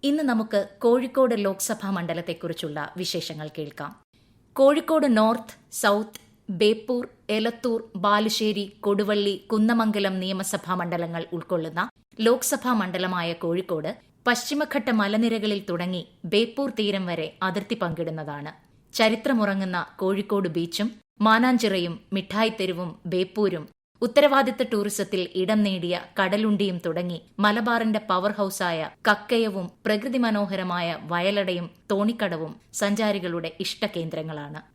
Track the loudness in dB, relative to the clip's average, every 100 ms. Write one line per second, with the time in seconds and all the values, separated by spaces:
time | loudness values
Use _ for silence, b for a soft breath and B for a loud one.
0 | 2 0 2 0 2 -2 -2 0 4 4
1 | 2 2 2 4 0 -2 -4 -4 -2 -4
2 | -2 -6 -6 -6 -6 -6 -6 -6 -8 -6
3 | -6 -4 -6 -10 -10 -8 -10 -8 -12 -14
4 | _ b b b _ 6 6 6 4 2
5 | 6 6 6 2 -4 -20 _ 0 2 2
6 | 0 -10 -20 _ -10 2 2 2 0 -4
7 | -4 _ _ -2 -2 -2 -2 -2 -4 -2
8 | 2 4 2 0 0 0 -4 -4 0 2
9 | 2 2 0 -2 -2 2 4 4 2 2
10 | 0 0 -2 -4 -4 -4 -2 -2 -2 -2
11 | -4 -6 -6 -8 -2 -2 -2 -4 -4 _
12 | _ 0 2 2 2 -2 0 0 0 -2
13 | -2 -2 -4 -4 -2 -2 -2 -4 -4 -8
14 | b _ -2 0 -2 -4 -2 -2 0 0
15 | 2 2 0 0 -2 -4 -4 -4 -4 -6
16 | -10 _ 0 2 2 0 -4 -2 -2 -2
17 | -2 -4 -6 -4 -4 -2 -4 -4 -2 -2
18 | -6 -6 -8 -10 -12 -16 _ _ _ 0
19 | 2 2 0 2 2 0 -2 -4 -6 -4
20 | -2 0 0 0 0 -2 -4 -2 -4 -4
21 | _ _ 4 6 6 4 2 0 -2 -6
22 | -6 -4 -2 0 0 0 -4 -4 -6 -8
23 | -4 -2 -2 0 0 0 -10 _ _ _
24 | 2 6 6 6 2 0 0 0 -2 -2
25 | -2 -2 -2 -2 0 2 2 0 -2 -4
26 | -4 0 2 2 2 2 0 0 -4 -4
27 | -4 -8 -12 0 2 2 2 2 2 0
28 | 0 0 0 0 -2 -2 -2 -2 -6 -2
29 | 2 2 2 0 0 -2 -8 _ -2 -2
30 | 0 0 2 2 0 -2 -4 -2 -2 -4
31 | -4 0 0 0 0 -2 -6 -12 _ 0
32 | 0 0 -2 -4 -8 -12 _ -4 0 2
33 | 0 0 -2 -4 -6 -6 -8 -4 -4 -4
34 | -6 -6 -6 -8 -10 -14 -16